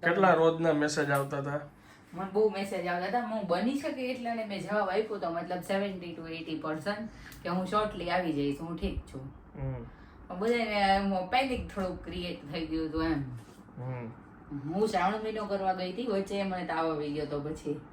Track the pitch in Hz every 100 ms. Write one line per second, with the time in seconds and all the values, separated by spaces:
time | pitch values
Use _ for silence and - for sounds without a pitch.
0 | 170 175 190 165 165 165 165 147 147 151
1 | 143 139 139 143 139 147 - - - -
2 | - 170 190 190 220 196 196 185 175 180
3 | 190 240 220 220 190 175 220 285 311 269
4 | 254 240 233 233 220 202 - 208 196 190
5 | 220 202 180 170 180 180 170 196 202 185
6 | 175 160 165 165 160 156 156 156 190 208
7 | 226 - - - 180 180 180 180 180 -
8 | 170 175 175 143 143 139 165 165 196 -
9 | - - 131 - - - 135 127 117 -
10 | - - - 180 220 240 226 208 196 196
11 | 196 190 180 247 269 233 175 202 185 175
12 | - 170 175 165 143 165 160 160 160 156
13 | 160 151 131 123 - - - - 127 127
14 | 117 - - - - 143 139 180 220 240
15 | 185 214 220 214 202 196 190 185 185 185
16 | 247 196 190 202 196 185 170 160 160 151
17 | 147 147 147 147 143 156 156 143 -